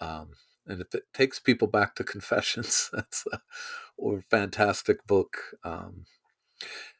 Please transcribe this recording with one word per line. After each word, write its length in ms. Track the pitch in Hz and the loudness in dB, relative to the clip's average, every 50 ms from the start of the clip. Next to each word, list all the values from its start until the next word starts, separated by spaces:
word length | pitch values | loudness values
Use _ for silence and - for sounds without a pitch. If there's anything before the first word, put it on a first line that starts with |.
Um, 320 | 82 80 80 78 80 80 73 _ _ _ _ _ _ | -8 -8 -8 -8 -10 -14 -18 _ _ _ _ _ _
and 140 | - 98 90 | -10 -8 -8
if 140 | 90 - - | -8 -6 -6
it 180 | - - _ - | -8 -8 _ 2
takes 280 | - 135 131 - - | 2 2 2 2 0
people 280 | - - 120 - 113 101 | 2 2 4 4 4 4
back 260 | - 104 101 - - | 4 4 2 2 0
to 80 | - - | -6 -6
<laughs> 0 | |
Confessions, 880 | - - 104 - - - 113 - - - 117 117 - - - - - - | -6 -6 -10 -4 0 0 0 2 0 -2 -4 -2 0 0 0 0 0 -4
that's 320 | 113 - - - - - - - | -6 -6 -4 -6 -6 -6 -6 -8
a, 80 | - - _ - - - - - - - - _ - - | -8 -10 _ -16 -14 -12 -12 -12 -14 -16 -16 _ -4 -2
a 160 | 110 104 98 - | -2 -2 -2 0
fantastic 840 | - - 110 101 98 - - 107 101 95 - - - 104 - - | 2 2 2 2 0 2 4 4 4 4 2 2 2 2 2 4
book. 480 | - 101 95 92 - - - - - - - - | 4 4 4 4 2 -4 -10 -10 -12 -16 -12 -10
Um, 420 | 90 82 87 90 92 92 87 87 _ _ _ _ _ _ _ _ _ _ _ - - - - - - - _ | -8 -8 -8 -10 -12 -14 -16 -18 _ _ _ _ _ _ _ _ _ _ _ -12 -12 -10 -14 -14 -16 -20 _